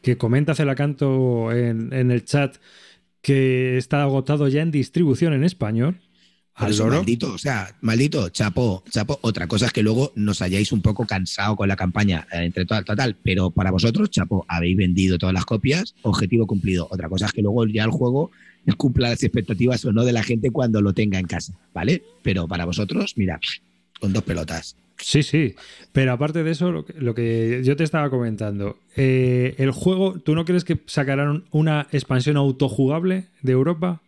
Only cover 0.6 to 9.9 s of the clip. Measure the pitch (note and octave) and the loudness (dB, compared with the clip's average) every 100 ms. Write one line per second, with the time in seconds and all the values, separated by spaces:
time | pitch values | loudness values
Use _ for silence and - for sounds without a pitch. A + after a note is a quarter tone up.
0.6 | C#3+ C3+ D3 C3+ C#3 C3 B2+ A#2+ A2+ A#2+ | 0 0 -2 0 0 2 2 0 0 0
1.6 | A#2+ A2+ A#2 C3 B2 A#2+ - C#3+ C3+ - | 0 -2 -4 0 2 0 2 0 0 -4
2.6 | _ - - _ _ _ - C#3 C3 B2+ | _ -20 -20 _ _ _ 0 2 4 2
3.6 | B2+ B2+ - C#3+ C#3+ C3+ C3+ D3 C#3 D3 | 0 0 0 0 2 0 0 0 2 2
4.6 | E3 D3 B2+ F3 E3 B2+ E3+ C#3 E3 - | 0 0 0 2 2 2 2 2 0 0
5.6 | G#2+ A2+ C3+ F3+ _ _ _ _ _ - | -2 0 0 -2 _ _ _ _ _ -4
6.6 | G#2+ G#2 A2 C#3+ F#2+ A#2 C3+ B2 D3 A#2 | 0 2 2 2 0 0 -2 -4 -4 -4
7.6 | G2 - A2+ A2+ D3 D3+ F2+ - G#2+ A2 | -6 -4 0 2 2 0 -2 -2 -2 2
8.6 | A#2+ F#2 - A#2 G#2 C#3+ A2 F2+ E2+ G#2 | 0 -2 -4 -4 -2 -2 -2 -2 -2 0
9.6 | A#2+ - G#2+ | 0 2 2